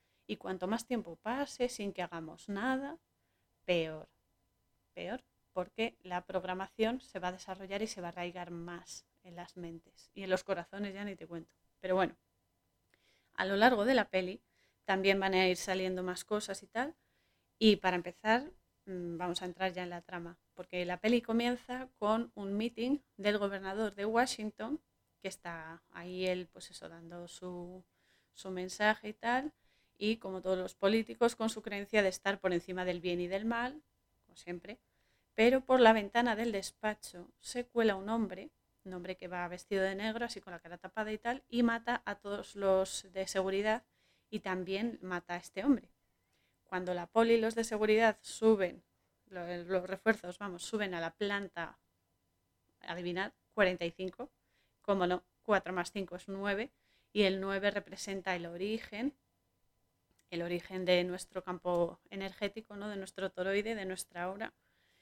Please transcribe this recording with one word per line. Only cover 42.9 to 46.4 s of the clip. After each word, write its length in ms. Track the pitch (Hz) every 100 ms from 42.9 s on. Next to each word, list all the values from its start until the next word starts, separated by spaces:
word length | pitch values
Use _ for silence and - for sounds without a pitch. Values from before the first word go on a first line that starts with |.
| - 190
de 140 | 190 190
seguridad 580 | 196 190 190 214 226 - _ _ _ _
y 120 | 214
también 580 | 196 185 180 190 233 220
mata 320 | 185 175 -
a 40 | 175
este 280 | - - 247
hombre. 240 | 247 - _ _ _ _ _